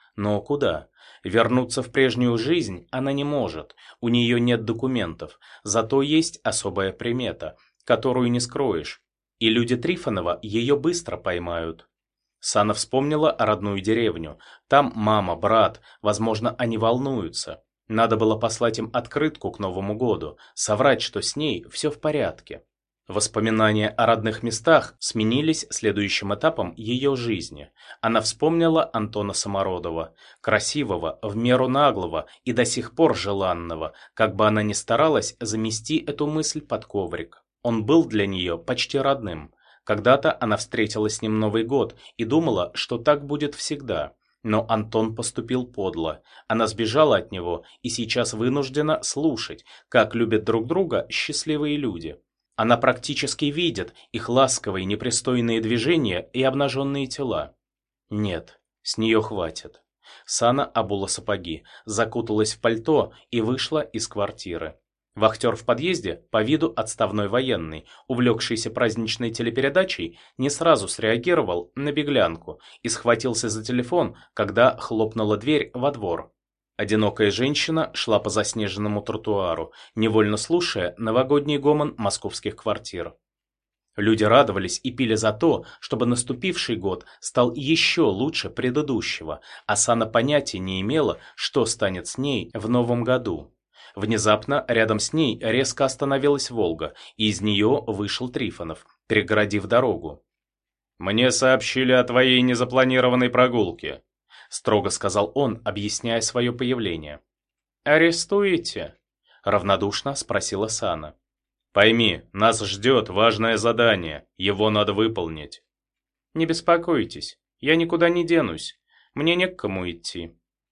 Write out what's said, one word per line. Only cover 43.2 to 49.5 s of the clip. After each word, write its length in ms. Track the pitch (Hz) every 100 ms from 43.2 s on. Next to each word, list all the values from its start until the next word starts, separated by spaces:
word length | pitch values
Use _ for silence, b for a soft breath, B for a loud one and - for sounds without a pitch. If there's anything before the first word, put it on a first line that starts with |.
| 143
будет 300 | 147 147 -
всегда. 580 | - 143 127 85 71 _ _ _
Но 200 | 110 110 110
Антон 460 | 110 107 117 113 113
поступил 500 | 117 - 117 127 123
подло. 560 | 104 95 82 80 78 B B B
Она 200 | 113 107
сбежала 500 | 107 110 131 151 101
от 140 | 90
него 320 | 95 87 82 B B
и 80 | 123
сейчас 460 | - 113 123 113 110
вынуждена 640 | 120 143 131 143 151 156
слушать, 640 | - 139 156 117 -